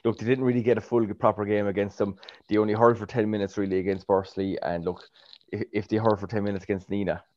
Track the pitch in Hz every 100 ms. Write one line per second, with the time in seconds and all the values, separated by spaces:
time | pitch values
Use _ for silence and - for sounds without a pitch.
0 | 113 104 107 127 131 123 117 110 - 120
1 | 107 104 113 107 101 104 101 98 101 -
2 | 101 95 - - - 107 107 107 117 113
3 | 104 120 107 107 98 - 98 95 92 95
4 | - 95 95 - 95 90 - 85 85 87
5 | - _ - - _ 104 - 104 101 107
6 | 110 104 95 110 101 98 - 98 - 101
7 | 95 80 -